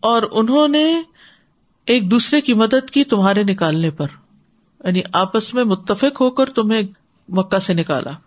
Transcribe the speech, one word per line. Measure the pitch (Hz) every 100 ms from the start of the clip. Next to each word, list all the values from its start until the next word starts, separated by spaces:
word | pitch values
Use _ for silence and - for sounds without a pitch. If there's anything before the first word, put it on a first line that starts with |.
اور | 220 233 220
انہوں | - 220 277 302
نے | 294 311 330 320 _ - _ _ _ _ _ -
ایک | 247 190
دوسرے | 233 - 294
کی | 285
مدد | 220 220 262 262
کی | 277
تمہارے | 277 214 196 202
نکالنے | 202 190 165 156 165
پر، | 156 147 - _ _ _ _ _ _
یعنی | 185 180 180
آپس | 180 190 226 220
میں | 247
متفق | 240 190 - 208 269 277
ہو | 254
کر | 254 262
تمہیں | 262 214 220 196 - _ _ -
مکہ | 180 190 196
سے | 190
نکالا۔ | 170 160 143 - 143